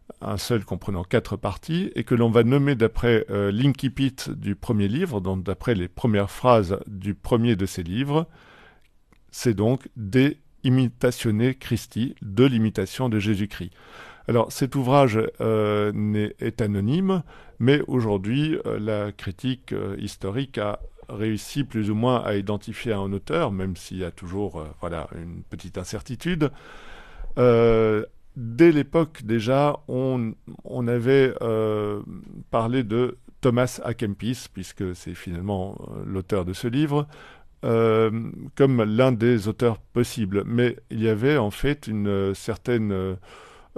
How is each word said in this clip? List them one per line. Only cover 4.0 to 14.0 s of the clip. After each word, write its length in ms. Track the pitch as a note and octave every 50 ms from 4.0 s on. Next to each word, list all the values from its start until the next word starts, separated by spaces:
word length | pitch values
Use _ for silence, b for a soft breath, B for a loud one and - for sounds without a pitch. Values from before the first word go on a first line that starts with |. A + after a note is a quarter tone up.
| C3+ C3+ B2 - - -
du 260 | G#2 G2 G2+ G2+ G2+
premier 340 | - - - A#2+ G#2 G2+ G2
livre, 320 | G#2+ D3 F#3+ F3+ C3 G#2
donc 220 | F2+ F#2+ F#2+ F#2+ F2
d'après 300 | G2 F#2+ - - - A#2+
les 140 | F#2+ F2 F2
premières 420 | - - - B2 G#2+ G2+ G2+ G2
phrases 480 | - - - B2+ B2 A2+ G2+ E2+ G2 - - -
du 260 | G#2+ F#2+ F#2 G2+ G2
premier 420 | - - - B2+ A2+ A#2 A#2+ A#2
de 100 | F2+ G2
ces 180 | F#2 - - F2
livres, 440 | E2 F#2 A2+ C#3 C#3+ C#3+ D#3+ E3 - B B B B B B B B B B B B _ _ _ _ _ _ _ _
c'est 220 | - - - B2 A2
donc 360 | F#2+ G#2 A2+ C3 C3 - - -
De 400 | - G#2+ G2 F#2+ C3 C3+ C#3+ D3 - _ _ _ _ -
Imitatione 920 | C3+ B2+ C3 C3 A#2 - - - B2+ B2 - - A#2+ G#2 G#2 A#2 C3 C3
Christi, 600 | - - - A#2+ G#2+ - - - G#2 A#2 C#3 - -
de 240 | - A2 F#2+ G#2 B2+
l'imitation 640 | C#3 B2+ A2+ A2 A2 F#2+ - F#2+ F#2+ - - C3 B2+
de 120 | A2 G#2+
Jésus-Christ. 520 | G2 G#2 A2 F#2+ G#2+ G2+ - - F2+ F2 - B B B B B